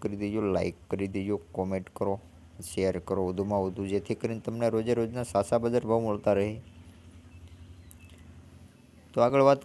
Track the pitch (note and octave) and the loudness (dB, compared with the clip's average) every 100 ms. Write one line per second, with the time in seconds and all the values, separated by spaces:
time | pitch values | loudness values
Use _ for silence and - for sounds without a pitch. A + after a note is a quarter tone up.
0 | G#2 G2+ G#2 G#2+ G#2 F2+ F2+ - - F#2 | -6 -4 -2 0 2 2 0 -4 -6 -4
1 | G2 G2 G2 G2+ - - F#2+ F#2+ F#2 - | -2 -2 -2 -4 -4 -6 -2 -4 -6 -4
2 | G2 G2 - - - - - - F#2 F2+ | -2 -4 -8 -20 -20 -16 -10 -2 0 0
3 | - F#2+ F#2 F#2 G2 G2+ F#2+ F#2 G2 G2 | -2 -2 -2 -2 -2 0 -2 -4 -2 -2
4 | - A2 A#2 A2+ - A2+ A#2 A2 A2+ A#2 | -2 -4 -4 -6 -8 -2 0 0 0 0
5 | A2+ B2 A#2+ G2+ G2+ A#2+ A#2 A#2+ A2+ A2+ | 0 -4 -2 0 2 2 2 0 2 0
6 | A2+ G#2 G#2+ G2+ G#2 A2 - - - - | 2 0 2 2 2 -4 -14 -20 -20 -20
7 | - - - - - - - - - - | -20 -20 -20 -20 -20 -20 -20 -20 -20 -20
8 | - - - - - - - - - - | -20 -20 -20 -20 -20 -20 -20 -20 -20 -20
9 | - - A#2+ C3+ C3+ C#3+ | -6 2 4 8 6 6